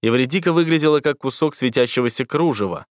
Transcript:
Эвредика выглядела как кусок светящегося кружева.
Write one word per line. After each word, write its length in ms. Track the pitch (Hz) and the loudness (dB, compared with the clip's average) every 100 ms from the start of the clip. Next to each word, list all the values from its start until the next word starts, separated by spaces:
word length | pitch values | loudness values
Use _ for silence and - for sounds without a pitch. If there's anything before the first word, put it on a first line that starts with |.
Эвредика 520 | 110 120 127 170 175 | 2 0 0 0 0
выглядела 480 | 170 165 160 151 151 | 2 2 2 2 2
как 160 | 147 143 | 0 -2
кусок 380 | 135 - 156 - | -4 -2 -2 -2
светящегося 680 | 127 117 123 - 120 - 127 | -2 0 0 0 -2 -2 -4
кружева. 600 | 147 170 113 101 82 - | -2 0 -2 -4 -6 -12